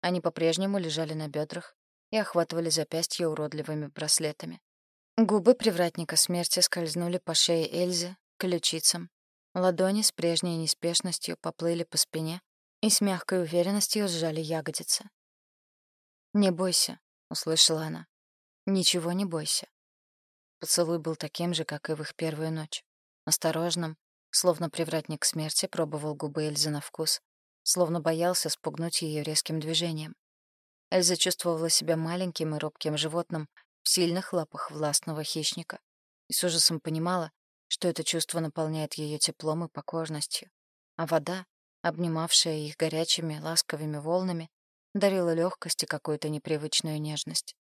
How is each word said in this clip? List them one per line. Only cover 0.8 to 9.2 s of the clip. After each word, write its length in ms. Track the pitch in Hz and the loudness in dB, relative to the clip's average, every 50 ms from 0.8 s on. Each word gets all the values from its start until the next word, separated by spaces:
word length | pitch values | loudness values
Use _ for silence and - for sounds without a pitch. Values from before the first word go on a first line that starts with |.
| 180 160 151 156 165 151 156 | -2 -2 -2 -2 -4 -4 -4
на 140 | 156 156 147 | -6 -6 -4
бёдрах, 480 | 143 151 151 151 - 175 175 - _ _ _ _ _ _ _ _ - | -4 -4 -4 -4 -6 -10 -10 -12 _ _ _ _ _ _ _ _ -2
и 20 | |
охватывали 540 | 220 208 - - 175 170 - - 165 170 165 | -2 -2 2 2 2 2 2 0 -2 0 2
запястья 580 | 156 165 156 - - 160 170 - - - 175 160 | 2 0 0 0 -2 -2 -2 -2 -2 0 0 0
уродливыми 600 | 156 151 151 151 147 151 151 156 151 151 151 143 | 0 0 -4 -4 -4 -6 -6 -4 -4 -4 -4 -6
браслетами. 720 | 143 - 156 151 - - 160 151 151 _ - 165 165 - _ _ _ _ _ _ _ _ _ _ _ - | -6 -6 0 2 2 2 2 0 -4 _ -12 -12 -12 -14 _ _ _ _ _ _ _ _ _ _ _ 2
Губы 380 | 226 220 208 214 175 214 247 | 4 6 4 4 8 6 6
привратника 600 | 247 - 226 185 170 180 175 - - 165 - - | 6 6 0 2 4 2 0 0 -2 -6 0 2
смерти 440 | 160 - - 180 175 170 - - - | 2 4 4 2 0 0 0 2 4
скользнули 580 | 180 - - - 170 160 151 175 175 175 175 180 | 4 2 2 0 -2 -2 -2 -2 -2 0 -2 -2
по 160 | _ - 165 | _ 0 2
шее 340 | 156 - - 170 165 160 - | 4 4 6 4 2 2 0
Эльзы, 480 | - 165 180 180 180 170 175 175 185 _ _ _ _ _ | 0 0 0 0 0 -2 -2 -4 -8 _ _ _ _ _
ключицам. 720 | - 185 175 170 - - - 160 156 - - 175 175 170 _ _ | -2 0 0 2 0 0 -2 2 2 2 2 2 -4 -10 _ _